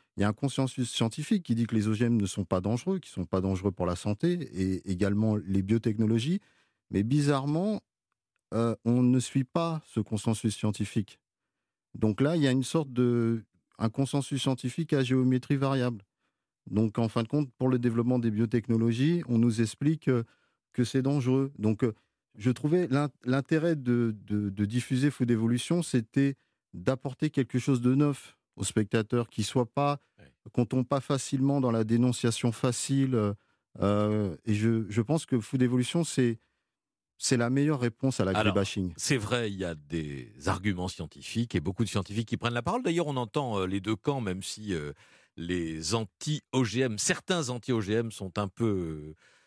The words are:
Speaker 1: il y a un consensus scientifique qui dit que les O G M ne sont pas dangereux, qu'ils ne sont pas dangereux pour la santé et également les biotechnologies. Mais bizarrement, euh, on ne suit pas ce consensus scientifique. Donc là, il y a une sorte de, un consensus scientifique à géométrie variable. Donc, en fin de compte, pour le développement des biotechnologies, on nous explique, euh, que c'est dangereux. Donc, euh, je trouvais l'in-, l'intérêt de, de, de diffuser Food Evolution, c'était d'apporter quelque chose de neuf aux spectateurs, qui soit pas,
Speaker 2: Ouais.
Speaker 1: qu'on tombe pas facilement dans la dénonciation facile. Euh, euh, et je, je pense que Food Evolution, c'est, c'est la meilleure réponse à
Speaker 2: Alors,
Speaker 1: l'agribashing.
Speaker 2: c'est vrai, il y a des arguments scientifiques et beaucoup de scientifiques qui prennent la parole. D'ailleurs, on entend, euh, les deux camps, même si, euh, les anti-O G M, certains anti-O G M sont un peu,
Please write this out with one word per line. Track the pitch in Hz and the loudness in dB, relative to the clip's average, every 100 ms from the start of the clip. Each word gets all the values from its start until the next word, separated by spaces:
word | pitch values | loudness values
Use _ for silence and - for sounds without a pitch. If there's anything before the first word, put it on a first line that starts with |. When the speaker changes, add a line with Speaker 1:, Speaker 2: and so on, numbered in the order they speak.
| _ - | _ -2
Speaker 1:
il | |
y | |
a | 101 | 0
un | |
consensus | 104 139 - 131 - 123 | 0 -4 -2 -4 -2 -4
scientifique | - 113 - 151 208 | -2 -2 -2 -2 -2
qui | - 117 | 0 -2
dit | 113 | 0
que | 113 | 0
les | 104 | 0
O | |
G | 107 117 | 0 2
M | 117 | 2
ne | 98 | 0
sont | - 95 | -2 -2
pas | 92 | 0
dangereux, | 95 120 - 190 | 0 -2 -2 -6
qu'ils | - | -6
ne | - | -8
sont | 87 | -2
pas | 92 | -2
dangereux | 95 95 98 | 0 0 -2
pour | 90 90 | -2 -2
la | 87 | -2
santé | 104 104 170 | -2 0 0
et | 175 147 90 95 92 95 | -2 -4 -2 -2 -2 -2
également | 90 101 101 110 104 | 0 0 2 2 0
les | 85 98 | 0 0
biotechnologies. | 95 113 117 107 110 117 127 190 _ _ _ _ - | 2 2 0 0 2 2 0 -4 _ _ _ _ -4
Mais | 95 | 0
bizarrement, | 107 147 143 139 139 156 202 208 _ _ _ _ _ _ - | 2 2 4 2 0 0 0 -2 _ _ _ _ _ _ -6
euh, | 110 117 110 117 | 0 0 0 0
on | 123 | 4
ne | 123 127 | 4 4
suit | 120 139 | 2 -2
pas | 127 175 165 160 - | 0 -2 -2 -4 -6
ce | - | -4
consensus | 104 107 - 110 110 - | -2 -2 -2 0 -2 -2
scientifique. | 107 104 104 - 98 - _ _ _ _ _ _ _ - | -4 -2 -4 -4 -6 -10 _ _ _ _ _ _ _ -2
Donc | 110 101 | 0 2
là, | 139 170 | 2 4
il | |
y | 139 | 4
a | |
une | 127 | 2
sorte | 127 165 143 | 0 -2 -2
de, | 120 123 120 113 117 104 _ _ - | 0 2 2 2 0 -4 _ _ -4
un | 113 | -4
consensus | 110 135 143 127 139 | 0 0 0 -2 -2
scientifique | - 131 127 - 165 | -2 -2 -2 -4 0
à | 147 | 0
géométrie | 127 131 127 127 - 139 | 2 2 2 2 0 0
variable. | 135 135 123 110 - _ _ _ _ _ - | 0 0 0 -4 -12 _ _ _ _ _ -4
Donc, | 104 110 104 | 0 0 2
en | 113 | 0
fin | 120 | 0
de | 113 | -2
compte, | 147 139 - | -2 -2 -2
pour | 131 | 0
le | 127 | 2
développement | 120 113 117 127 | 2 0 2 2
des | 117 | 0
biotechnologies, | 107 113 120 113 113 117 113 143 175 160 | 0 0 0 0 2 2 2 2 0 0
on | 117 | 2
nous | 120 110 | 4 4
explique, | 113 - 143 160 - | 0 0 0 0 2
euh, | 123 117 _ _ _ _ | 0 0 _ _ _ _
que | - | -2
c'est | 120 135 | 0 0
dangereux. | 131 143 123 131 135 139 | 0 0 2 2 0 -2
Donc, | 107 107 | 0 2
euh, | 120 107 _ _ _ - | 0 -2 _ _ _ -4
je | 113 | -2
trouvais | 127 151 175 165 | 0 2 2 2
l'in-, | 135 147 - 123 | 0 0 -4 -2
l'intérêt | 135 131 160 165 156 | 0 2 2 2 0
de, | 123 120 117 107 98 | 0 2 2 -2 -4
de, | 104 104 | -2 -2
de | 95 104 | 0 0
diffuser | 123 - 127 143 | 0 0 0 0
Food | - 120 | 0 0
Evolution, | 117 113 120 - 170 | 2 2 0 0 -2
c'était | 160 131 110 - 139 139 _ _ _ | 2 0 0 0 0 -2 _ _ _
d'apporter | 90 92 131 139 131 156 | -6 -2 -2 -4 -4 -2
quelque | - 123 127 | 0 0 0
chose | 131 131 | 0 2
de | 123 135 | 2 4
neuf | 147 139 - _ _ - | 2 0 -8 _ _ -8
aux | - | -4
spectateurs, | - 104 113 107 120 117 | 0 2 0 0 -2 -2
qui | - | -4
soit | 104 131 117 | -2 0 0
pas, | - 143 143 _ _ | 0 0 -2 _ _
Speaker 2:
Ouais. | - _ - | -20 _ -8
Speaker 1:
qu'on | - 120 | -2 0
tombe | 131 123 | 2 0
pas | 139 | 0
facilement | - 139 - 135 139 143 | 0 -2 0 0 2 2
dans | 127 | 2
la | 113 | 2
dénonciation | 110 117 123 120 120 113 120 | 2 2 2 2 0 2 0
facile. | 110 131 120 - 139 135 123 | 0 0 0 -2 0 2 2
Euh, | 104 101 _ _ _ - | 0 -2 _ _ _ -2
euh, | 98 104 104 107 101 80 - | 0 2 2 0 -2 -4 -2
et | |
je, | 104 113 113 107 | 2 2 2 0
je | 110 | -2
pense | 104 160 - | 0 0 0
que | 127 | -2
Food | 107 135 | 0 2
Evolution, | 123 127 123 170 | 2 2 0 0
c'est, | 160 - 123 113 _ _ _ _ _ _ _ - | 0 2 0 0 _ _ _ _ _ _ _ -6
c'est | - 127 | 0 2
la | 120 | 2
meilleure | 135 147 147 | 2 2 2
réponse | 123 - 135 - | 0 0 -2 0
à | |
Speaker 2:
Alors, | 95 98 | 0 2
Speaker 1:
l'agribashing. | 110 101 95 - 92 85 | 2 2 0 -2 -6 -4
Speaker 2:
c'est | - 135 | -2 -2
vrai, | 101 120 113 | 0 -2 -2
il | 98 | -4
y | 90 | -6
a | |
des | 80 73 82 76 71 60 - 87 | -8 -6 -6 -6 -10 -14 -10 -6
arguments | 90 98 90 90 | -2 -2 -2 -4
scientifiques | - 82 - - 113 120 - | -6 -12 -12 -8 -4 -2 -2
et | |
beaucoup | 78 98 110 | -2 -2 -2
de | |
scientifiques | 107 90 101 113 | -2 -4 -6 -4
qui | 117 | -4
prennent | 117 | -2
la | 120 | -4
parole. | 117 233 | -4 -2
D'ailleurs, | 233 165 156 | -2 -2 -2
on | 135 | -2
entend, | 117 156 135 104 | -4 -4 -2 -2
euh, | 92 | 0
les | 98 | -2
deux | 95 110 | -4 -4
camps, | - 139 | -2 -2
même | 107 92 | -2 -6
si, | - - 107 | -8 -10 -6
euh, | 85 73 69 - - _ - | -4 -6 -12 -18 -20 _ -10
les | 85 90 82 80 80 113 | -4 -2 -2 -6 -4 -4
anti-O | 110 - - 151 - 131 | -4 -8 -6 -6 -2 0
G | 120 110 | 0 0
M, | 131 107 | -2 -2
certains | - 180 - 180 131 | -2 -2 -2 -2 -2
anti-O | 123 - 117 | -6 -2 -2
G | 98 | 0
M | 110 117 | 0 -2
sont | - 95 107 | -6 -8 -4
un | 101 | -4
peu, | - 113 98 82 78 76 - _ _ | -2 0 0 -4 -8 -12 -18 _ _